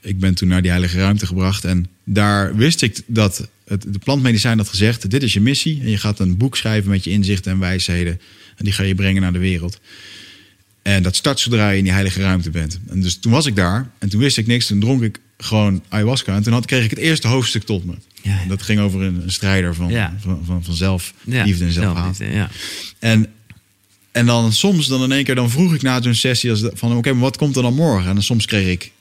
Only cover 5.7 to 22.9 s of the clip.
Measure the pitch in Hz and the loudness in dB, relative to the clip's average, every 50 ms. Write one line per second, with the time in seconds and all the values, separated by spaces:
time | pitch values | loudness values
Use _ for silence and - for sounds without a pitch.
5.7 | 156 143 131 110 107 101 - 107 104 - 98 92 87 92 120 135 127 - - 110 | -4 -2 -2 -2 -2 -2 -2 -4 -2 0 0 0 2 2 0 0 -2 -2 -2 0
6.7 | 110 107 98 98 101 95 92 82 95 104 98 95 104 92 90 92 92 95 95 90 | 0 0 0 2 0 0 0 0 0 0 2 2 0 -2 -2 -2 -2 0 0 0
7.7 | 92 90 - - 87 87 87 87 82 92 - - - - - - - _ - 104 | -2 -2 -2 -2 -2 0 0 -2 -4 -6 -10 -16 -20 -20 -20 -20 -14 _ -4 -2
8.7 | 98 - 95 98 95 92 98 95 95 98 95 90 90 90 92 95 92 85 82 90 | -2 0 0 0 0 0 2 2 2 2 2 0 0 0 0 0 0 -2 -4 -6
9.7 | 101 - _ - - - - - - - - - - - - _ _ _ _ _ | -8 -10 _ -20 -20 -20 -20 -20 -20 -20 -20 -20 -20 -20 -20 _ _ _ _ _
10.7 | _ _ _ 101 101 98 90 90 92 - - 151 139 - - 117 120 110 107 104 | _ _ _ 0 2 2 2 0 0 0 0 0 0 0 -2 0 2 2 2 2
11.7 | 98 98 98 92 90 98 98 95 87 92 98 95 92 90 85 82 78 85 80 78 | 2 2 2 2 2 2 2 0 -2 0 0 0 0 0 0 -2 -4 -4 -4 -4
12.7 | 87 90 101 - - 95 92 90 87 - - 117 113 147 156 143 107 98 92 87 | -6 -10 -12 -6 -4 -2 -2 -2 -2 -2 2 2 2 4 2 2 0 2 2 2
13.7 | 92 117 135 123 _ _ - 101 98 104 135 143 - - 107 113 120 123 113 - | 0 -2 -4 -8 _ _ -6 -2 0 2 2 2 0 0 0 0 0 0 0 0
14.7 | 107 101 104 117 135 131 117 110 104 - _ _ _ _ - - 110 110 104 101 | 0 0 2 2 2 2 0 -2 -4 -8 _ _ _ _ -6 0 2 2 2 2
15.7 | 95 92 - - - 107 104 113 131 127 - - 95 101 101 117 117 123 113 104 | 2 0 -4 -4 -2 0 0 0 0 -2 -2 -2 -2 0 0 2 0 0 0 0
16.7 | - 127 113 110 - - - 160 160 156 - 113 123 135 123 - - 113 104 - | 0 0 0 0 -2 -2 0 0 0 0 0 0 0 0 0 -2 -4 -4 -4 -2
17.7 | 110 90 87 92 82 - - _ _ - - 98 101 95 90 92 95 95 - - | -4 -4 -4 -6 -10 -10 -16 _ _ -10 -4 -2 -2 -2 -2 -2 -4 -6 -2 -2
18.7 | 107 104 104 101 92 95 95 95 90 87 85 90 90 - - 98 98 95 90 87 | 0 2 2 0 0 -2 -2 -2 -2 -4 -4 -4 -6 -2 0 0 0 2 0 0
19.7 | 85 82 87 85 113 117 104 87 87 101 101 92 92 76 80 85 90 87 85 87 | -2 -2 -2 -2 -2 -2 -2 -4 -6 -8 -6 -6 -6 -4 -4 -4 -4 -4 -2 -4
20.7 | 87 82 92 95 95 87 85 - - _ - 110 123 127 107 104 95 87 90 85 | -4 -2 0 0 0 -2 -4 -8 -16 _ -10 -4 -2 0 2 2 2 2 0 0
21.7 | 85 85 104 98 87 87 87 92 92 95 - 50 - 104 101 98 - - - - | 0 0 0 0 0 -2 -2 -4 -4 -6 -6 -4 -2 -4 -4 -4 -6 -12 -12 -12
22.7 | - - - - | -12 -12 -14 -16